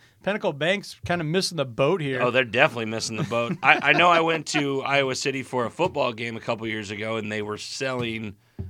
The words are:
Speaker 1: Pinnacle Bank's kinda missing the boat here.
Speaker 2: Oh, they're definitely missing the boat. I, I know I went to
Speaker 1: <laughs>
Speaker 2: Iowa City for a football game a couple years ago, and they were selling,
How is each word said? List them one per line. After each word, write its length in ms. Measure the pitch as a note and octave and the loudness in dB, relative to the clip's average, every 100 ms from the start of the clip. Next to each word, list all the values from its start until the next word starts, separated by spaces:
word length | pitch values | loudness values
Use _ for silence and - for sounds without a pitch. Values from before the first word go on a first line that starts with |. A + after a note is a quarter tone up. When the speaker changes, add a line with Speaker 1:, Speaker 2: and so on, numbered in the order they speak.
| _ _ | _ _
Speaker 1:
Pinnacle 300 | F#3 G#3 G3 | -4 0 -2
Bank's 440 | C#3+ D#3+ G3+ - - | 0 0 0 -2 -12
kinda 200 | - F3 | -4 -2
missing 320 | D#3 F#3 - E3 | 0 0 0 -2
the 80 | |
boat 360 | C3 A2+ C#3 F#3 | -4 2 2 2
here. 200 | C#3+ B2+ | 0 0
Speaker 2:
Oh, 80 | B2 | 2
they're 140 | B2 | 2
definitely 400 | A#2+ A2+ D3+ A#2 A2 | 2 4 4 4 -4
missing 300 | A2 G#2+ A2 | -4 -4 -4
the 80 | |
boat. 320 | G#2 A#2 A#2 F3 | -2 0 -2 2
I, 280 | C3 A#2 C#3 | 6 6 6
I 20 | |
know 160 | D3+ F3 | 6 6
I 120 | E3+ | 6
went 260 | E3 D#3+ D3 | 4 0 -2
to 340 | D#3 C#3+ C3+ | -2 0 -2
Speaker 1:
<laughs> 40 | C3 | 0
Speaker 2:
Iowa 280 | C#3 C3+ | 2 2
City 280 | B2+ C#3+ C3+ | 0 -2 -4
for 220 | B2+ B2+ A2 | -4 -2 -2
a 40 | |
football 420 | - F3 C#3+ B2+ | 0 -2 0 -2
game 240 | A2+ A#2 A2+ | -2 -8 -8
a 40 | |
couple 260 | A#2+ A2 A2 | -6 -4 -4
years 240 | G#2+ G2+ | -6 -6
ago, 260 | G#2 A2 A2+ | -6 -4 -4
and 140 | G#2+ | -4
they 120 | G#2+ | -4
were 160 | G#2 G#2+ | -4 -6
selling, 800 | - - C3+ B2+ A#2 A2 G#2+ G2+ _ - | -8 -6 -4 -2 -4 -4 -8 -12 _ -14